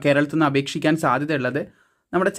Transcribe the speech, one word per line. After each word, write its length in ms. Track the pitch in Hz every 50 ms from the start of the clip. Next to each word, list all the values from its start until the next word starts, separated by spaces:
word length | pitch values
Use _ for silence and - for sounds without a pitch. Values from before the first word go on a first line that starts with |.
| 143
കേരളത്തിൽ 320 | 143 139 143 147 147 151 160
നിന്ന് 120 | 156 143
അപേക്ഷിക്കാൻ 460 | 139 139 139 139 - 156 139 156 156 160 165
സാധ്യതയുള്ളത് 560 | 139 123 131 147 151 160 135 127 127 127 143 104 - - _ _ _ _ _ _ _ -
നമ്മുടെ 200 | 175 185 196 196